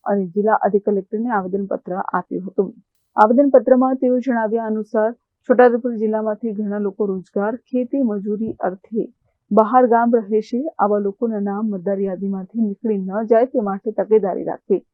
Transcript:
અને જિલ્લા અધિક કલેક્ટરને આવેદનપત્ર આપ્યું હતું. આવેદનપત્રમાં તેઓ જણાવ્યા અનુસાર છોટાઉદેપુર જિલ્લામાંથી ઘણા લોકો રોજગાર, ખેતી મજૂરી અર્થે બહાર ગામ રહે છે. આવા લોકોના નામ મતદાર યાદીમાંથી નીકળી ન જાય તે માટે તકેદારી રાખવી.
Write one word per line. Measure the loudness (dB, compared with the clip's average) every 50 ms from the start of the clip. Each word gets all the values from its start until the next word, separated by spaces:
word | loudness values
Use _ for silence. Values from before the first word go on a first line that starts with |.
| _
અને | -2 -2 -2 -2
જિલ્લા | -2 -2 0 2 2 0
અધિક | 2 0 2 0 2 _
કલેક્ટરને | 2 -2 -2 -2 _ -6 -6 -4 -2
આવેદનપત્ર | -2 -2 -2 -2 -4 -4 -4 -4 -6 -6 _ -8 -8
આપ્યું | -6 -6 -4 -4 -6 -6 _ -8 -8 -8
હતું. | -6 -2 -2 -2 -2 -4 -16 _ _ _ _ _ _ _
આવેદનપત્રમાં | 4 4 6 6 4 4 6 4 4 6 6 4 4 4 2 0
તેઓ | 0 0 0 0 0
જણાવ્યા | 0 -2 -2 -2 -2 -2 -2 -4 -2
અનુસાર | -4 -4 -4 -6 _ -2 0 0 0
છોટાઉદેપુર | -2 _ _ _ _ _ _ 0 6 6 6 6 6 2 -2 -4 -4
જિલ્લામાંથી | -2 -2 -2 -2 -2 -2 -4 -4 -4 -6 -6
ઘણા | -4 -4 -4 -4 -4 -2
લોકો | -4 -4 -2 -2 -2
રોજગાર, | -2 -2 -4 -6 _ _ -2 -2 -2 -4
ખેતી | -6 _ _ -4 -4 -2 -2 0 0
મજૂરી | 0 0 -2 -2 -4 -4 -4 -4 -4 -6
અર્થે | -6 _ -4 -6 -6 -6 _ _ -4 -4 -4 -6 _ _ _ _ _ _ _ _
બહાર | 2 4 4 6 4 4 6
ગામ | 6 4 2 4 2 2
રહે | 0 0 0 -2 -2
છે. | -2 -2 -6 -4 -4 -6 -4 -2
આવા | 0 0 0 0
લોકોના | 0 -2 -4 _ -4 -4 -2 -2
નામ | -4 -4 -4 -4 -4
મતદાર | -4 -6 -4 -4 -4 -4 -2
યાદીમાંથી | -4 -4 -4 -4 -4 -6 -4 -6 -8 -8 -4 -2
નીકળી | -2 -2 -4 _ -4 -2 -2 -2
ન | -4 -4 -4 -6 0
જાય | 4 4 4 4
તે | 2 0 -2
માટે | -2 -2 -4 -4 _ -6
તકેદારી | -4 -4 0 2 2 2 4 2 -2 -4 -6
રાખવી. | -6 -8 -10 _ _ -2 -2 _ _